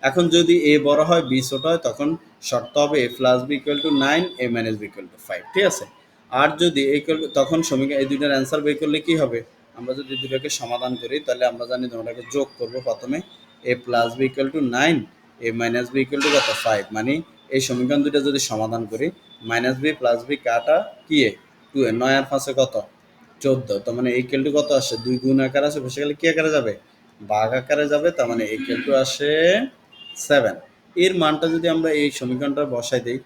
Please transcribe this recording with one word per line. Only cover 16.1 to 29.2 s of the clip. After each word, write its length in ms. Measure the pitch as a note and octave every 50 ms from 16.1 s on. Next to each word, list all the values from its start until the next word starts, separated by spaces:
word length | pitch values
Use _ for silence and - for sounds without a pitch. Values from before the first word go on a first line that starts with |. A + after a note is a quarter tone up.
| C#3+ C#3+ C3+
to 60 | D3+ C#3+
কত? 140 | C#3+ B2+ - C#3 - -
ফাইভ। 200 | A#2 A2 G#2 G2 -
মানে 220 | G#2+ G#2+ A2+ B2 C#3 D#3+ D#3+ _ _ _ _ _ C3+
এই 60 | C3+ C3 -
সমীকরণ 340 | C3 B2 B2 B2+ C#3+ C#3+ C#3+
দুটো 140 | D3 C#3+ D3 C3+ C#3+
যদি 120 | C#3 C#3 C3 -
সমাধান 320 | A#2 G#2+ A2 A2 A2+ A#2 A#2 G#2
করি, 160 | A2 A2 C3+ E3 E3+ - _ _ - - - A2+
মাইনাস 280 | A2+ A#2 A#2+ B2+ C3 C3 C3+
বি 60 | D3+ D#3 -
প্লাস 200 | B2+ A#2+ A#2+ A#2+ A#2+ B2+
বি 80 | C#3+ C3+ - B2
কাটা 300 | A#2 A#2 - - D3+ E3+ G#3 - - - _ _
কি 100 | D#3 D3 C3 A2
এ? 40 | G2+ - _ _ _ _ _ _ _
টু 60 | C3+ C3 A2+
এ, 40 | A2 A#2
নয় 140 | B2 C3 C3+ C#3
আর 60 | C3+ C3+
পাঁচে 200 | C#3+ C#3 - - C3 C3
কত? 160 | C3 B2+ - A2+ G#2 - _ _ _ _ _ _ - _ _ _
চোদ্দ। 280 | - C3+ C3 A#2+ - - G2+ G2+ -
তার 100 | - A#2 A#2+
মানে 120 | B2+ B2+ A#2+ B2
equal 220 | B2 B2 - C3+ C3+
to 80 | D3+ C#3 D3
কত 120 | C#3+ D3 D3 C3+
আসে? 140 | - - - - -
দুই 100 | B2+ B2+ B2 C3
গুণ 140 | C3 C3+ C3+ C3
আকার 180 | C3 C3 C#3+ C#3 D3
আছে, 100 | D3 D3+ B2+
বসে 140 | B2+ B2+ -
গেলে 120 | D3 D3 D3 C#3+
কি 60 | - E3
আকারে 200 | E3 D#3+ D#3+ D#3+ D3+
যাবে? 180 | D3 B2 A2 G2 F2 - _ _ _ _ _ _ _
ভাগ 280 | G#2+ G2 G#2+ G#2+ A2 A2+ A#2+ C3
আকারে 260 | B2+ - D3+ C#3+ D3 C#3+ D3
যাবে, 160 | D3 D3 E3+ E3+ -
তার 100 | C3 A#2
মানে 120 | A#2 A2+ A2 G#2 A2
equal 240 | A2 - - - - -
to 80 | - C#3 C3 C3+
আসে 300 | C3+ - -